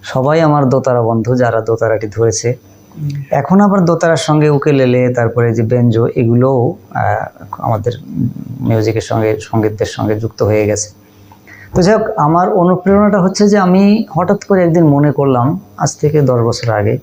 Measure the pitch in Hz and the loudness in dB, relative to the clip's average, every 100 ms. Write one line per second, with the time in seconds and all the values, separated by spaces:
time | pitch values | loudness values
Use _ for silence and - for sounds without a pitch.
0 | - 131 131 160 156 147 131 135 127 123 | -4 -2 0 2 2 2 2 0 0 0
1 | 113 113 113 123 120 113 110 113 113 110 | 0 -2 0 0 2 0 -2 -2 0 -2
2 | 107 107 113 104 120 127 - - - - | -4 -2 -2 0 -4 -6 -10 -20 -20 -10
3 | 147 143 139 139 139 190 208 196 170 165 | -8 -8 -4 -4 0 2 2 2 0 2
4 | 170 156 - 151 151 143 156 139 127 123 | 0 0 0 2 2 2 2 2 2 2
5 | 127 123 117 123 120 113 110 123 120 110 | 0 0 -2 0 0 0 0 2 2 2
6 | 117 - 117 120 131 135 127 185 - - | 0 0 0 2 2 0 -2 -4 -10 -6
7 | 104 104 - - 101 - - 110 - - | -4 -4 -6 -14 -16 -8 -4 -4 -4 -8
8 | - - 123 - - - 120 113 110 110 | -10 -6 -6 -6 -14 -8 -2 0 0 -4
9 | - 113 110 107 - 113 107 107 107 - | -4 -2 -2 -4 -4 -2 -2 -4 -6 -4
10 | 107 107 113 - 107 107 104 104 - - | -4 -4 -6 -4 0 0 0 -2 -6 -16
11 | - - - - - - - - 180 220 | -20 -20 -20 -20 -20 -20 -6 0 2 2
12 | 214 - 151 170 190 202 175 180 190 196 | 0 -2 0 2 0 2 2 0 2 2
13 | 208 196 180 196 208 202 185 185 202 214 | 2 2 0 2 2 2 2 4 4 2
14 | 220 156 175 202 - 196 175 165 160 143 | -2 -4 0 -2 0 0 2 4 4 4
15 | 147 143 139 127 123 180 - - 143 - | 2 2 0 2 0 -4 -10 -6 -6 -2
16 | 151 151 131 123 117 113 117 104 104 123 | 0 2 2 2 0 -2 -2 -2 0 -4